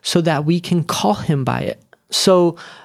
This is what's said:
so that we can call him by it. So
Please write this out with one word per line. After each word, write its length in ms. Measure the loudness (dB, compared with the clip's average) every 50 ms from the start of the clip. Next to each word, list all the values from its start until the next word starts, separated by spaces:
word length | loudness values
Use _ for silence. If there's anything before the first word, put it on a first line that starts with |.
so 200 | -8 -2 0 0
that 240 | 2 2 0 0 0
we 140 | 0 -2 -2
can 240 | 0 -2 -2 -2 0
call 320 | -2 -4 -2 -2 -2 -2
him 280 | -2 -2 -2 -2 0 0
by 180 | -2 -4 -4
it. 200 | -4 -6 -8 -10 _ _ -20 _ _ -6
So 460 | -4 0 4 4 4 6 4 2 0 -4 -18 -20 -20 -20